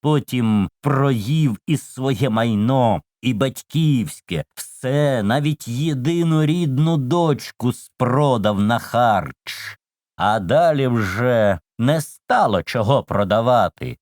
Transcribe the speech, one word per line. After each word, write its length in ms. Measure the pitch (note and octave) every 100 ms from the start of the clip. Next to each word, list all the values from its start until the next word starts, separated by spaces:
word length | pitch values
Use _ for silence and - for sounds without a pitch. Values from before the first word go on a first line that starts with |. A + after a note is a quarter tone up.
Потім 680 | D3+ D3+ - B2+ A2+ G#2+ F#2 _
проїв 760 | - C3+ C#3 B2 G#2 D#3+ D3 G#2 -
і 100 | D#3
своє 540 | - - C3 A2 C3+
майно, 720 | A2 A#2 G#2 A2 C3+ A#2+ F2+ - _
і 120 | B2
батьківське, 1080 | A2 C3+ - - D3+ D#3+ C3+ G#2 - _ E2 -
все, 680 | - - - C3 C#3+ D3 C3
навіть 460 | G2+ C3 D3 D3+ -
єдину 760 | A#2+ D#3+ C#3 B2+ E3+ E3+ D#3 D3+
рідну 500 | E3+ E3 C3 D#3 E3
дочку 760 | B2+ F3 E3 C3+ - - B2
спродав 880 | - - _ A#2+ B2 D3 B2 G#2 G2+
на 180 | G#2 A#2
харч. 1000 | - A2+ A#2+ G2+ D#2 - - - - - _ _ _ -
А 240 | G2+ A2
далі 460 | F2+ C#3+ E3+ D3+ C3
вже 720 | A#2+ G#2 F#2+ B2 A#2+ G#2+ F#2 _ _
не 220 | A#2 D#3
стало 640 | D3 - _ B3 F3 G2
чого 400 | - B2 G#2 C#3
продавати. 960 | - G2 G2+ G#2+ A#2 B2 F2+ _ - A#1+